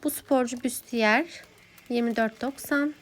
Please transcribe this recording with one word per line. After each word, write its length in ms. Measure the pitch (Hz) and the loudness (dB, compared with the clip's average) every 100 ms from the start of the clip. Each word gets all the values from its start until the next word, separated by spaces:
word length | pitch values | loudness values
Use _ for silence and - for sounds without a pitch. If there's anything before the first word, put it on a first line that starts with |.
Bu 60 | 302 | -4
sporcu 540 | - - 269 247 247 | -6 0 2 2 -2
büstiyer 800 | 254 - - 233 214 226 339 - - - - - - | -4 -6 -6 0 4 4 0 -8 -20 -20 -20 -20 -4
yirmi 260 | 240 233 226 | -2 0 0
dört 260 | 220 220 | -2 -2
doksan. 520 | 247 277 - 285 294 294 | -8 -8 -2 0 0 -4